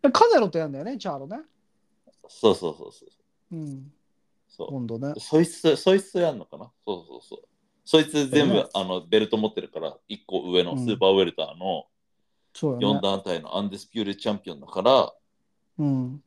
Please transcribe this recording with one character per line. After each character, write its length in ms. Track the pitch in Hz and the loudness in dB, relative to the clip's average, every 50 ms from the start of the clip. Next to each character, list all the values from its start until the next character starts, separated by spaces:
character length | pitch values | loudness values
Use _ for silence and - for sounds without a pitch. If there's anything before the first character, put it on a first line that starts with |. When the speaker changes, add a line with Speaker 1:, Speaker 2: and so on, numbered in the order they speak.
| - | 4
Speaker 1:
え、 80 | 277 | 4
カ 180 | 240 - 440 480 | 6 6 6 8
ネ 100 | 453 294 | 6 4
ロ 80 | 220 | 4
と 120 | 185 151 165 | 2 0 -2
や 80 | 160 | -4
ん 40 | 151 | -4
だ 60 | 139 | -6
よ 80 | 135 156 | -8 -8
ね、 100 | 220 277 220 | -8 -10 -8
チ 100 | - 190 | -8 -8
ャ 60 | 147 | -8
ー 20 | |
ロ 80 | 135 135 | -8 -10
ね。 140 | 151 208 277 320 _ _ _ _ _ _ _ _ _ _ _ _ _ _ _ - | -12 -14 -14 -16 _ _ _ _ _ _ _ _ _ _ _ _ _ _ _ -20
Speaker 2:
そ 240 | - - - - 110 | -20 -14 2 4 4
う 40 | 92 | 4
そ 140 | - 90 82 | 4 -2 -8
う 60 | 76 | -8
そ 80 | - - | -8 -18
う 60 | - | -20
そ 140 | _ _ - | _ _ -20
う。 480 | - _ _ _ _ _ _ _ _ 180 | -20 _ _ _ _ _ _ _ _ -12
Speaker 1:
う 0 | |
ん。 360 | 160 156 147 139 135 135 147 _ _ _ _ _ _ _ _ _ _ _ | -10 -10 -10 -12 -14 -16 -20 _ _ _ _ _ _ _ _ _ _ _
Speaker 2:
そ 180 | _ _ - - | _ _ -14 -12
う。 20 | |
Speaker 1:
今 180 | - 139 131 120 | -10 -8 -8 -8
度 140 | 110 113 113 | -8 -8 -8
ね。 160 | 135 143 147 | -8 -8 -8
Speaker 2:
そ 240 | 107 - - 156 156 | -10 -8 2 2 2
い 60 | 170 | 2
つ、 280 | 165 - - - 165 143 | 2 -2 -2 0 0 0
そ 200 | - - 190 190 | 2 2 2 2
い 40 | 202 196 | 2 0
つ 80 | - | -2
と 80 | - 185 | -2 -2
や 120 | 175 160 | -2 0
ん 60 | 139 | -2
の 80 | 107 80 | -6 -14
か 140 | _ - 73 | _ -18 -18
な？ 120 | 104 123 _ _ _ | -18 -20 _ _ _
そ 80 | 107 98 | -8 -8
う 120 | 90 82 | -8 -10
そ 100 | 78 65 | -18 -20
う 40 | 60 - | -20 -18
そ 120 | - - | -18 -20
う。 20 | - - _ _ _ _ _ _ _ _ | -20 -20 _ _ _ _ _ _ _ _
そ 160 | - - 160 | 4 4 4
い 80 | 151 | 4
つ 220 | 151 - 147 143 131 | 4 0 -2 0 2
全 180 | 127 147 143 131 | 4 4 4 4
部、 40 | 120 | 4
Speaker 1:
だ 60 | 101 | 2
よ 60 | - | 0
ね。 40 | - - | -2 -6
Speaker 2:
あ 80 | 101 95 | -6 -4
の、 180 | 92 92 92 80 | -4 -6 -6 -2
ベ 140 | 85 107 107 | 2 2 2
ル 80 | 107 104 | 4 2
ト 80 | - | 0
持 100 | 110 107 | -2 -2
っ 60 | 107 - | -2 -4
て 60 | - | -6
る 100 | - - | -10 -10
か 100 | _ 80 | _ -10
ら、 180 | 80 76 - - _ | -10 -10 -10 -12 _
一 160 | _ 110 - _ | _ -16 -16 _
個 280 | - 95 90 - 87 | -6 -6 -6 -4 2
上 120 | 90 90 87 | 2 2 2
の 140 | - 156 | 2 -2
ス 40 | 135 | -4
ー 180 | 123 120 107 - | -2 -4 0 2
パ 80 | 98 | 4
ー 80 | 95 98 | 4 6
ウ 20 | |
ェ 80 | 98 95 | 6 4
ル 80 | 85 - | 2 0
タ 100 | - 78 | -8 -10
ー 120 | 71 71 | -10 -10
の 200 | 85 92 95 90 | -10 -6 -6 -6
Speaker 1:
う 20 | 76 | -6
ん。 40 | - _ _ _ _ _ _ _ _ _ _ _ _ _ _ | -8 _ _ _ _ _ _ _ _ _ _ _ _ _ _
そ 160 | - - 147 | -6 -4 -4
う 40 | 131 | -2
だ 40 | |
ね。 80 | 120 107 | 0 0
Speaker 2:
四 160 | 104 - - | 2 2 2
団 220 | 92 98 98 95 - | 0 0 -2 -2 -4
体 180 | 98 87 82 | -4 -6 -6
の 160 | 80 - - | -6 -6 -6
ア 40 | 95 101 | -6 -4
ン 80 | 101 | -6
デ 40 | 95 | -8
ィ 40 | 98 | -10
ス 100 | - _ | -16 _
ピ 120 | _ 117 | _ -6
ュ 20 | 107 | -4
ー 20 | |
テ 60 | 98 | -4
ッ 20 | 98 | -6
ド 60 | - | -4
チ 100 | - 113 | -4 -4
ャ 40 | 104 | -4
ン 60 | 98 _ | -4 _
ピ 80 | 92 | -14
オ 20 | 85 | -14
ン 60 | 69 | -14
だ 80 | - | -16
か 160 | - - 95 98 | -8 -6 0 2
ら、 300 | 120 135 127 90 - - _ _ _ _ _ _ _ _ _ _ _ _ - | 4 4 4 4 2 -4 _ _ _ _ _ _ _ _ _ _ _ _ -4
Speaker 1:
う 40 | 151 | -2
ん。 400 | 143 139 131 127 127 135 147 _ | 0 0 -2 -2 -6 -10 -14 _